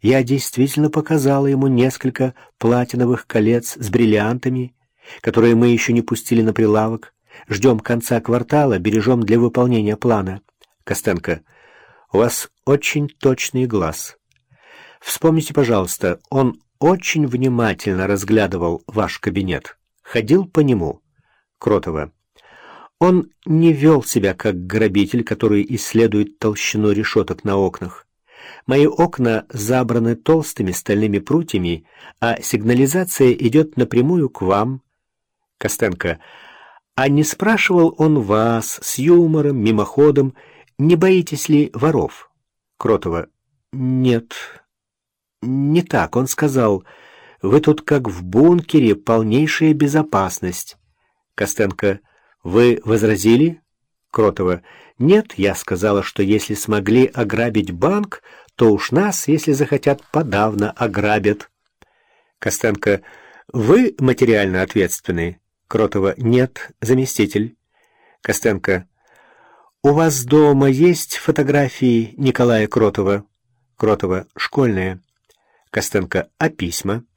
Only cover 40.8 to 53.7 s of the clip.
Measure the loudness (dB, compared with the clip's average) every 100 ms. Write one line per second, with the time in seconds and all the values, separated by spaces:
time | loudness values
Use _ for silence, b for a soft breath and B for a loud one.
40.8 | 2 4 4 2 0 -8 2 2 2 0
41.8 | 0 0 -2 -8 -20 _ _ _ _ _
42.8 | 0 0 0 -6 -8 _ _ _ _ -6
43.8 | -2 0 2 0 -4 -18 -18 -20 _ _
44.8 | _ _ _ _ _ _ -6 -2 0 0
45.8 | 0 -2 -2 -2 -4 -2 -2 2 0 0
46.8 | b b b b b b 2 2 2 0
47.8 | 0 -2 -2 -10 -2 4 4 4 2 2
48.8 | 2 0 0 0 2 0 0 0 2 2
49.8 | 2 0 0 -2 -4 -4 -8 -8 -14 -20
50.8 | _ _ _ _ _ -8 -6 -2 -4 -2
51.8 | -4 -4 _ _ _ _ -2 4 4 2
52.8 | 0 0 0 2 2 4 2 -2 _